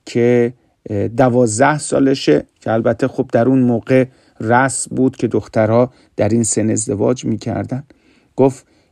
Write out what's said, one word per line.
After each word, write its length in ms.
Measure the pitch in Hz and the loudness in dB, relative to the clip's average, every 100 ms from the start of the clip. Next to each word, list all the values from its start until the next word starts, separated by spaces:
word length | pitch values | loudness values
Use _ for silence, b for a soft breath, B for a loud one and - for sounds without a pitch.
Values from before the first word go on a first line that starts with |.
| - | -6
که، 480 | 120 120 123 120 131 _ _ - | 0 2 2 0 -4 _ _ -8
اه، 180 | 104 98 | -4 -4
دوازده 720 | 117 127 120 120 104 143 151 | 2 2 4 2 2 2 0
سالشه»، 680 | - 135 135 135 - 147 - _ | -2 0 0 0 2 0 0 _
که 120 | 110 | -4
البته 360 | 113 117 110 131 | -2 0 -2 -4
خب 220 | - 131 | -4 -2
در 140 | 117 123 | 0 2
اون 120 | 131 | 2
موقع 460 | 123 117 - 131 127 b b b | 2 0 0 0 0 b b b
رسم 560 | 107 120 135 - - - | 0 2 2 -4 -6 -2
بود 200 | 131 135 | -2 0
که 120 | 117 | -2
دخترها 640 | 107 - 113 107 117 127 b b - | -2 -4 -2 2 2 0 b b -4
در 140 | 104 | 0
این 140 | 117 | 0
سن 260 | 113 - 107 | 0 -2 -2
ازدواج 560 | 101 107 104 120 127 - | -2 -4 -2 -2 -2 -4
می‌کردن. 580 | 107 117 98 101 127 - b b b b - | -6 -6 -6 -6 -8 -10 b b b b 0
گفت 300 | 135 131 _ _ _ | 0 0 _ _ _